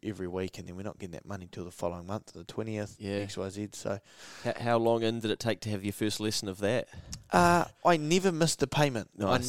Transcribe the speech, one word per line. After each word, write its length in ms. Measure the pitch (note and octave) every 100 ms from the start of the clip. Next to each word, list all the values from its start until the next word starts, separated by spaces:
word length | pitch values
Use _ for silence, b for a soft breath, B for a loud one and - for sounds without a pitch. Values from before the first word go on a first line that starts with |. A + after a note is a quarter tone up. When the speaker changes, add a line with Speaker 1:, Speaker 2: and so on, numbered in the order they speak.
Speaker 1:
every 260 | G#2+ F#2 F2+
week, 280 | F#2 F#2 -
and 100 | F2+
then 80 | F2+
we're 40 |
not 140 | G2+ -
getting 140 | F#2
that 140 | E2 -
money 220 | G2 F2+
till 140 | - F2
the 60 |
following 360 | - F2 F2 F2
month, 240 | G#2 -
the 120 | E2+ E2+
twentieth, 500 | - A2 G#2+ G#2 -
Speaker 2:
Yeah. 160 | G2+ G2+
Speaker 1:
X, 180 | G2+ -
Y, 120 | F#2+
Z. 200 | G2+ G#2
So, 260 | - G2+ G2+ B B B B A#2+
Speaker 2:
H-, 100 | -
how 200 | A#2 A#2
long 260 | A2+ A#2
in 160 | A2+ A#2
did 100 | G#2+
it 100 | G2+
take 200 | A#2+ G2+
to 80 | A2
have 140 | G#2
your 100 | G2+
first 260 | - G#2+ -
lesson 260 | G#2+ G#2 G2+
of 120 | F#2
that? 280 | G2+ B2 - B B B B
Speaker 1:
Uh, 340 | F3+ F3 F3 - - E3+
I 120 | E3
never 340 | D3+ F#3 F#3+
missed 320 | D#3+ D#3+ -
a 40 | C3+
payment. 420 | D3 D3 A#2 F#2+ -
Speaker 2:
Nice. 240 | G2
Speaker 1:
I 20 | B2+